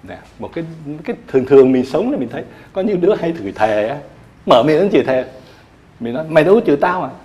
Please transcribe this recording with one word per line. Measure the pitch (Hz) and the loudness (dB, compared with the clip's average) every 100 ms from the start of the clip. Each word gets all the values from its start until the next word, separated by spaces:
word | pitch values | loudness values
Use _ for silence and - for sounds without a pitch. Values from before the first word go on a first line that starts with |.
nè, | 95 90 - - | -18 -20 -20 -16
một | - | -12
cái, | 170 165 160 147 151 | -12 -12 -14 -16 -12
cái | 165 - - | -10 -12 -2
thường | 131 127 | -2 4
thường | 139 131 | 6 6
mình | 131 123 | 4 0
sống | 151 226 | -4 -2
là | 285 | -4
mình | 120 | -6
thấy | - - - - | -10 -14 -20 -12
có | - | -6
những | 190 185 | -4 0
đứa | 175 196 | 0 0
hay | 170 - | -2 -6
chửi | 98 | -10
thề | 92 110 107 107 | -2 -2 0 -2
á, | 143 - - - - - | -6 -14 -20 -20 -14 2
mở | 123 | 4
miệng | 131 156 | 4 2
nó | 196 | 2
chửi | 143 | 2
thề. | 117 131 123 - - - _ _ _ _ | 2 -2 -4 -14 -20 -20 _ _ _ _
Mình | 117 | -8
nói, | 120 160 | -8 -2
"Mày | 160 | 0
đâu | 156 220 | 4 4
có | 196 | 4
chửi | 143 | 0
tao | 180 175 | 0 -2
à?" | 135 120 | -6 -12